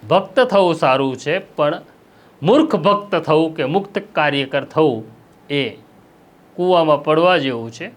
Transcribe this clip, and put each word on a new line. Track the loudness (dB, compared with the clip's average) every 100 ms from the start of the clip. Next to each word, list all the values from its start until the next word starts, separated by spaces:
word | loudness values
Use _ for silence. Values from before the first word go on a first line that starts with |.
| 0
ભક્ત | -2 0 0
થવું | 2 2 2
સારું | 2 0 2 -2 -6
છે, | -6 -6
પણ | -6 -2 -2 -2 -12 _ _ _ _ _
મૂર્ખ | 2 2 2 0
ભક્ત | 0 0 -2
થવું | -4 0 0 0
કે | -2
મુક્ત | -2 -2 -4 -10 -6
કાર્યકર | -2 0 0 -2 -4
થવું | -4 0 0 0 -10 -20 _ _ _
એ | -6 -4 -8 -20 _ _ _ _ _ _ -6
કૂવામાં | 0 2 4 2
પડવા | 2 2 4 2
જેવું | 0 -6 -10
છે. | -14 -18